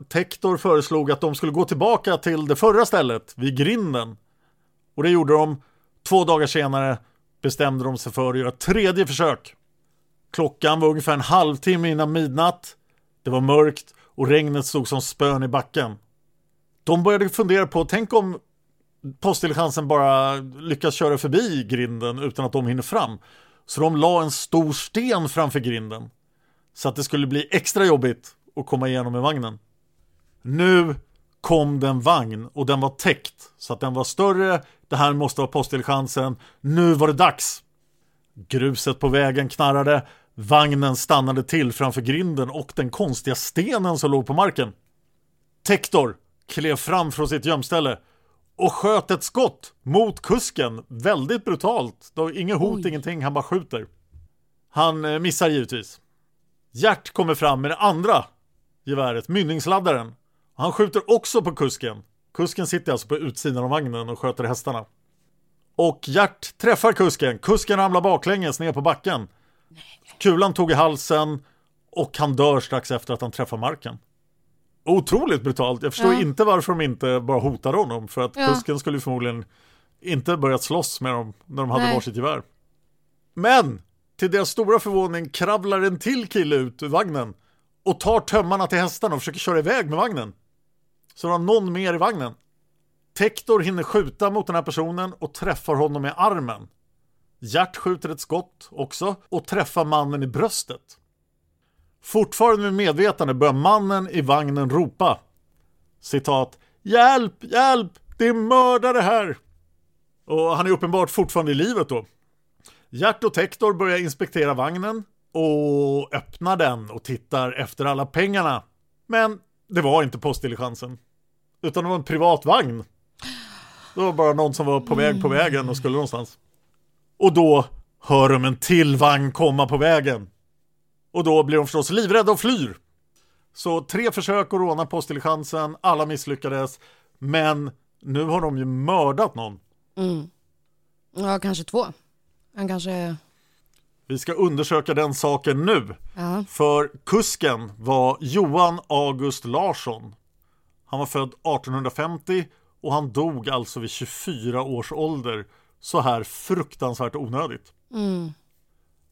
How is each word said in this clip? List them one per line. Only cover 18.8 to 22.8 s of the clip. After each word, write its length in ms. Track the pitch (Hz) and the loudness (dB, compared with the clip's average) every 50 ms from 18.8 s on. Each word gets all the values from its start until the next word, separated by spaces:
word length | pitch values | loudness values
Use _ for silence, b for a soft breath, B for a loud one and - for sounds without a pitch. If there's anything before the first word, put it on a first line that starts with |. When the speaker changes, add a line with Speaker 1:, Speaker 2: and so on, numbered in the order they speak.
| _ _ _ _ - 139 135 - | _ _ _ _ -14 -14 -10 -2
Speaker 1:
postdiligensen 680 | - 196 175 - - 156 147 151 170 156 139 160 151 139 | 0 0 0 2 0 -2 0 0 0 0 0 -2 0 2
bara 460 | 151 143 139 139 135 135 135 135 139 139 | 2 4 4 4 4 4 2 0 -2 -4
lyckas 540 | 135 131 127 139 156 165 147 139 - 156 - | -8 -12 -16 -12 -6 -6 -4 -2 -2 -2 0
köra 240 | - 170 147 143 131 | 0 0 0 0 0
förbi 480 | - 147 139 190 247 220 165 135 117 101 | 0 0 2 2 2 2 -2 -4 -4 -4
grinden 480 | 131 123 123 117 120 113 117 120 120 131 | -2 -4 -4 -4 -4 -6 -6 -6 -6 -4
utan 260 | 143 135 117 - 135 | -6 -8 -6 -4 -4
att 80 | 120 - | -2 -2
de 140 | 135 123 | -2 -2
hinner 160 | 117 123 127 | -2 -2 -4